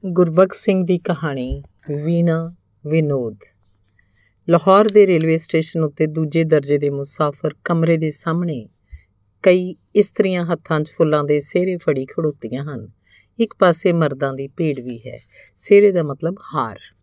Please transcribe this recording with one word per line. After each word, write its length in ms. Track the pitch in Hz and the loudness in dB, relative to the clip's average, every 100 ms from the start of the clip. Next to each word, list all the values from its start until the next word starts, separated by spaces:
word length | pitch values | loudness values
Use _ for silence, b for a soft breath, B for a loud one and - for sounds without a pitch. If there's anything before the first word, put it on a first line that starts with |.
| 190 | -4
ਗੁਰਬਖਸ਼ 520 | 170 175 160 190 - | 2 2 4 2 2
ਸਿੰਘ 280 | - 190 180 | 0 0 0
ਦੀ 120 | 180 | -2
ਕਹਾਣੀ 640 | - 170 165 139 127 139 139 _ - 147 | -2 -4 -4 -6 -6 -8 -10 _ -10 -6
ਵੀਣਾ 500 | 151 170 170 165 165 175 _ _ 147 | -2 0 0 0 -6 -14 _ _ -4
ਵਿਨੋਦ। 500 | 160 151 139 117 104 _ _ _ _ _ _ _ _ _ _ - | -2 0 -2 -4 -10 _ _ _ _ _ _ _ _ _ _ 0
ਲਾਹੌਰ 400 | 170 - 190 214 | 2 6 4 6
ਦੇ 180 | 208 196 | 6 6
ਰੇਲਵੇ 300 | 170 160 160 | 4 2 0
ਸਟੇਸ਼ਨ 480 | - 165 160 165 | 0 -2 -2 -2
ਉੱਤੇ 220 | 156 - 156 | -4 0 -2
ਦੂਜੇ 380 | 151 156 165 | -2 -2 0
ਦਰਜੇ 340 | 160 156 139 147 | 2 2 2 0
ਦੇ 120 | 143 | 0
ਮੁਸਾਫਰ 600 | 143 139 - 151 - 156 - | -4 -6 -2 -4 -2 -8 -8
ਕਮਰੇ 320 | - 170 160 165 | -4 0 2 2
ਦੇ 140 | 160 | 0
ਸਾਹਮਣੇ 580 | 151 - 165 175 139 107 _ _ b b _ _ _ | -4 -4 -4 -4 -6 -10 _ _ b b _ _ _
ਕਈ 320 | 196 185 180 180 _ 208 | 2 2 0 -10 _ 0
ਇਸਤਰੀਆਂ 480 | 202 - 190 180 | 0 0 -2 0
ਹੱਥਾਂ 360 | 170 165 - 156 | -2 -6 -2 -4
'ਚ 100 | 151 | -4
ਫੁੱਲਾਂ 340 | - 160 151 | -2 0 0
ਦੇ 160 | 143 147 | 0 -2
ਸਿਹਰੇ 360 | 143 185 185 180 | 0 -2 -2 -4
ਫੜੀ 300 | - 143 131 | -4 -4 -6
ਖੜੋਤੀਆਂ 580 | - 160 147 113 123 | -4 -4 -6 -10 -8
ਹਨ। 240 | 147 139 107 _ b b b _ | -8 -12 -14 _ b b b _
ਇੱਕ 160 | 226 - | -4 2
ਪਾਸੇ 340 | 185 170 190 | 2 2 0
ਮਰਦਾਂ 420 | 170 156 135 143 | 0 -2 -2 -6
ਦੀ 140 | 135 139 | -6 -12
ਭੀੜ 320 | - 165 135 | -4 -4 -4
ਵੀ 180 | 123 117 | -8 -12
ਹੈ। 200 | 123 - _ b b - | -14 -18 _ b b -10
ਸਿਹਰੇ 360 | - 202 202 | 4 6 6
ਦਾ 100 | 185 | 2
ਮਤਲਬ 320 | 156 135 160 98 - | -2 -4 -6 -8 -8
ਹਾਰ। 240 | 156 117 104 - _ | -6 -6 -8 -20 _